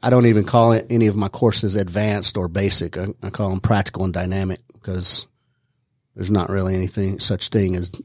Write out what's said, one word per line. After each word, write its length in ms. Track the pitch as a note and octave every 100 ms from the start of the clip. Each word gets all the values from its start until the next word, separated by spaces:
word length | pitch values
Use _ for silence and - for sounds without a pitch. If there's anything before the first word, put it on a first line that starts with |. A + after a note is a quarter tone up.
I 80 | B2
don't 160 | B2 A#2+
even 180 | G#2+
call 280 | F#2+ A#2+ A#2
it, 140 | A2 -
any 160 | A#2+ A2
of 80 | G2+
my 120 | G2
courses 480 | - A#2 - G#2 G#2
advanced 600 | F#2 F#2 G#2+ G2+ F#2 G#2+
or 120 | F2+
basic. 480 | F2+ G2 - F2 F2+
I, 120 | G2 -
I 80 | G2
call 220 | - G2
'em 80 | F#2+
practical 440 | G#2 G#2 - -
and 80 | F#2+
dynamic 480 | F2 F2+ G2 F#2+ F2+ _
because 540 | _ - F#2 F2+ - - _ _ _ _ _ _ _ _
there's 160 | G2 F#2+
not 180 | G#2 F2
really 240 | G2 F#2
anything, 460 | F#2 F#2 - G2 F#2+
such 280 | - G2+ -
thing 280 | A2 F#2+ F#2
as 140 | F2+ -